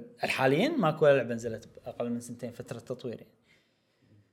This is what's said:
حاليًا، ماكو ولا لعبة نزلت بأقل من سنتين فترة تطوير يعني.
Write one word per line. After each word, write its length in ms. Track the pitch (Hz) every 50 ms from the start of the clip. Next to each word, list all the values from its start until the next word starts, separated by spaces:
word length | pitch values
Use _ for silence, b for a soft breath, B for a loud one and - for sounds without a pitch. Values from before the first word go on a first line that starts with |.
| - - - -
حاليًا، 500 | - - - - 131 135 139 156 220 302
ماكو 360 | 339 277 180 156 156 156 156
ولا 120 | 147 139 131
لعبة 160 | 117 117 120
نزلت 340 | 113 117 117 110 107 - - -
بأقل 340 | - - 123 - - 120 120
من 100 | 120 120
سنتين 320 | 120 - 120 - 127 117
فترة 280 | 117 - 120 - 123 117
تطوير 360 | - - 127 - - 123 110
يعني. 120 | - - - _ _ _ _ _ _ _ _ _ _ _ _ _ _ _ _ 107 - _ _